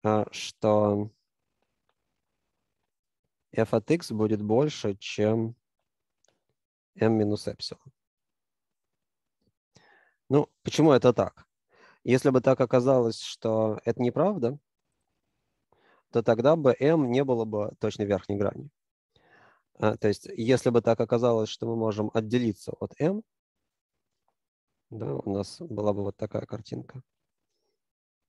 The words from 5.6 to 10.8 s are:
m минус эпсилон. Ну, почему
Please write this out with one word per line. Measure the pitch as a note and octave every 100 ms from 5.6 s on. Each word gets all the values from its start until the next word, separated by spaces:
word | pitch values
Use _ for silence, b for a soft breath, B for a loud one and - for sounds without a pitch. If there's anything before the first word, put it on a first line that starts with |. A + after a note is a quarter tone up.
| _ _ _ _ _ _ _ _ _ _ _ _ _ -
m | A2+ A2
минус | G#2 G#2 -
эпсилон. | - - - - _ _ _ _ _ _ _ _ _ _ _ _ _ _ _ _ _ _ b b b b b _
Ну, | C#3 - _
почему | - -